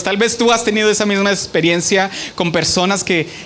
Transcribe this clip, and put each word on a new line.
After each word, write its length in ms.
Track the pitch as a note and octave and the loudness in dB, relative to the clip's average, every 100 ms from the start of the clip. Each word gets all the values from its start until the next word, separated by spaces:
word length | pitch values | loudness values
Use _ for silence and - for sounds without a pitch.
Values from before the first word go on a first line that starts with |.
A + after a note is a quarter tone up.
Tal 140 | F#3 G3+ | 0 0
vez 220 | A3+ - | 0 2
tú 120 | A#3 | 2
has 140 | A3+ | 2
tenido 260 | A#3 G#3+ G#3+ | 2 2 2
esa 160 | G#3 G#3 | 2 0
misma 240 | G3 G3 | 2 0
experiencia 800 | F#3+ - E3+ D#3+ F3 - F#3+ F#3+ - - | 0 -2 0 2 2 2 0 0 -4 -12
con 160 | - F3 | -4 -2
personas 540 | E3 D#3 F#3 F3+ G3 | 0 0 0 0 0
que, 240 | F#3+ F3 D#3+ - | 0 -2 -2 -10